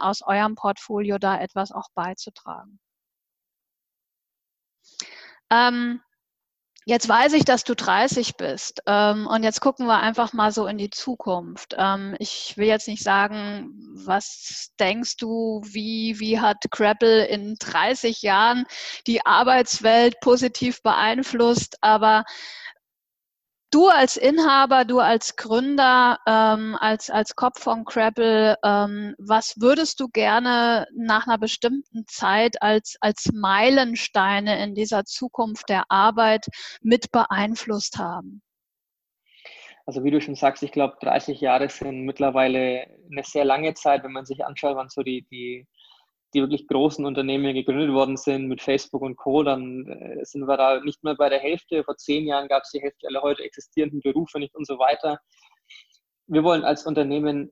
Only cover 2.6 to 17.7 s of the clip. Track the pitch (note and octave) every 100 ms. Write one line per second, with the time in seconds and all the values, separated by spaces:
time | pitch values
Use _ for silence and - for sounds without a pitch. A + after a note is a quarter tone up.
2.6 | G3+ G3+ _ _ _ _ _ _ _ _
3.6 | _ _ _ _ _ _ _ _ _ _
4.6 | _ _ _ - - - - _ - A3+
5.6 | B3 A#3+ A#3+ A#3+ _ _ _ _ _ _
6.6 | _ _ - A#3 A3+ A3 C#4+ D4+ - B3
7.6 | - A#3+ - F#3 C4 - A3+ - D#3+ -
8.6 | - - - G3+ G#3 G#3+ G#3+ A3+ A3 -
9.6 | C#4 C4 A#3+ A3 A3 A3+ A3+ A3+ G#3+ G#3+
10.6 | G3+ G#3 G3+ - - A#3+ - F3+ E3+ F#3+
11.6 | - - G3 G3 G3 G3 G#3 - - -
12.6 | G#3+ G#3+ - G#3+ G#3 G3 G3+ G#3+ G#3 G#3
13.6 | G3+ G#3 A3 F#3+ F#3+ G3 - - - -
14.6 | - - F#3+ G#3+ A#3+ - A3+ A3+ A3+ G#3+
15.6 | G#3 G#3 G#3+ A3 A3+ G#3 G#3+ A3 A3 G#3
16.6 | - - G#3 G#3+ A3+ A3 G#3 G#3 G#3 A3
17.6 | -